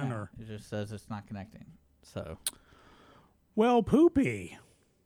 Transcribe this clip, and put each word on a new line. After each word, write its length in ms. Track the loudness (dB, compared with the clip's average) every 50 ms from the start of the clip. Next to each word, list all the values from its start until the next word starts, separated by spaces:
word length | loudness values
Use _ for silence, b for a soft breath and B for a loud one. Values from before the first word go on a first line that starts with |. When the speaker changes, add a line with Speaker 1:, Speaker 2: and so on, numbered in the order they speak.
| -4
Speaker 1:
Yeah, 60 | -4 -4
Speaker 2:
or 180 | -6 -8 -10 -12 -16
Speaker 1:
it 80 | -12
just 220 | -12 -12 -12 -10 -8
says 220 | -6 -6 -6 -6 -10
it's 160 | -12 -10 -10
not 180 | -12 -12 -10
connecting. 380 | -12 -12 -12 -12 -14 -16 -20 -20 -20 -20 _ _ _ _ _ _
So. 340 | -14 -12 -12 -10 -10 -14 -10 _ -10 b b b b b b b b b b b b b b b b b b _ _ _
Speaker 2:
Well, 280 | 2 4 6 4 4 4
poopy. 760 | 4 4 6 6 6 4 2 0 0 -2 -4 -8 -12 -16 b b b b b b _ _ _ _